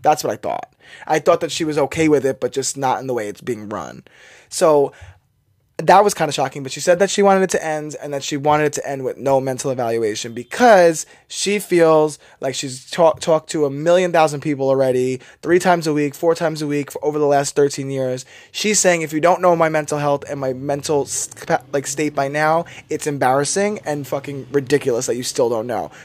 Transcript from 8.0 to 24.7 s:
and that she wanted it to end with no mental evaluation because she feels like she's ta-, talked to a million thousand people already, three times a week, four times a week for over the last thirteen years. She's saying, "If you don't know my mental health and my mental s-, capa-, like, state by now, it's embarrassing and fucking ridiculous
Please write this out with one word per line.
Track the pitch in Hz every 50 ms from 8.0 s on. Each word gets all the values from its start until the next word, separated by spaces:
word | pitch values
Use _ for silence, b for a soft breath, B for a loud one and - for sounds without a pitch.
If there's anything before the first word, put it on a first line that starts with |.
and | - 147 143
that | 139
she | 135 - 151
wanted | 143 139 147 147 151 151
it | 147 -
to | - - 131
end | 139 135 131
with | 120 -
no | - 120 139 135 135
mental | 131 135 127 123 - 139
evaluation | 127 127 120 113 117 117 113 104 110 - - 120
because | 113 120 120 - - - 247 240 208 185 175 170 160 156 - b b b b
she | - - - - 196 202 208
feels | 196 - 180 170 165 160 160 156 156 151 143 b b b b b
like | 139 135 127
she's | - 147 135 127 131 - -
ta-, | - - 170 160 -
talked | - - 175 156 156 - -
to | - 160 147
a | 139
million | 135 143 156 170 175 185 185 175
thousand | 170 165 156 151 147 139
people | 131 156 143 131 135 135
already, | 135 135 131 131 127 127 127 127 131 127 B B B B
three | - 147 175 180
times | - 185 175 170 151 160
a |
week, | 147 147 147 143 135
four | - 175 165 165
times | - 175 156 160 151
a | 156 143
week | 147 147 139 -
for | - - -
over | 151 151 151
the | 147
last | 143 143 139 143 - -
thirteen | 147 143 143 - 147 135 135
years. | 139 135 131 127 127 131 - B B B B B
She's | - - - 214 208 -
saying, | - 185 175 165
"If | 160 147
you | 156 156
don't | 156 175 180 170
know | 185 180 170
my | 165 165 160
mental | 160 156 151 - 151 147
health | 147 143 143 139 - -
and | 143 139
my | 135 135
mental | 127 127 135 143 143 143 135 - 151 143
s-, | 135 - - - - - -
capa-, | - - - 165 - - 131
like, | 143 143 139 -
state | 143 160 151 147 147
by | 143 139 139
now, | 143 151 156 156 160 170 170 B B B B -
it's | 160 147 - 156
embarrassing | 143 135 135 127 131 139 143 - - 196 202 208 208 - -
and | 151 147 147 135
fucking | - 156 139 - 143 139 135 123 131
ridiculous | 143 143 135 117